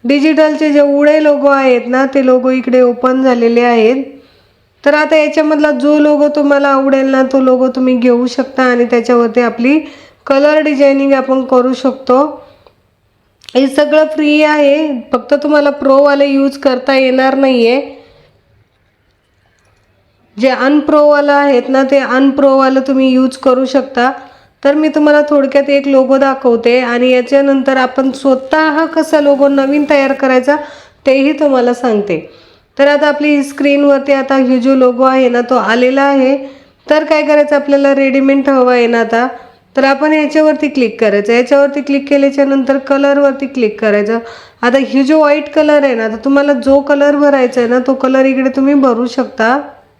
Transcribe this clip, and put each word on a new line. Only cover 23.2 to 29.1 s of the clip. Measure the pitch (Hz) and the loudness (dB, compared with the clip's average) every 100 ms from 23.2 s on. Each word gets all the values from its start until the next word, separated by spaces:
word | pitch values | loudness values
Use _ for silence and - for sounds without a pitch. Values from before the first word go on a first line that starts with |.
| 262 262 | 0 -2
करू | 269 254 262 | -2 0 0
शकता. | 277 262 - 247 262 - - _ _ | -2 -4 -2 -4 -4 -18 -20 _ _
तर | 277 | -2
मी | 302 311 | 0 0
तुम्हाला | 311 302 294 294 | 0 2 2 2
थोडक्यात | 294 277 277 277 | 0 2 0 0
एक | 277 277 | -2 2
लोगो | 269 254 269 | 0 2 2
दाखवते | 277 277 254 233 233 247 | 0 0 0 0 2 0
आणि | 247 240 254 | 0 -2 0
याच्यानंतर | 254 240 277 277 269 262 262 | 0 0 0 2 0 0 -2
आपण | 254 - 262 | -2 -2 -4
स्वतः | 262 277 262 - 311 311 294 320 | -2 -2 -2 -2 0 0 -2 -2
कसा | 320 311 | -4 0